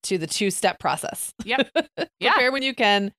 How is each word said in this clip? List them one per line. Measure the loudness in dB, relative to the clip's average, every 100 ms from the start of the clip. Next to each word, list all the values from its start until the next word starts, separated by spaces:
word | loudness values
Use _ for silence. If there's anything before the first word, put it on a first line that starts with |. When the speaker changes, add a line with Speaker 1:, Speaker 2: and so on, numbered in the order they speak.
Speaker 1:
to | -2 -4
the | -2
two-step | -2 -2 0 -2 0
process. | -2 -2 -4 -8 -10 -12
Speaker 2:
Yep. | -4 -2 0
Speaker 1:
<laughs> | -2 -4 -6 -10 _
Speaker 2:
Yeah. | 2
Speaker 1:
Prepare | 4 2
when | 0
you | -2
can | 0 2 4 0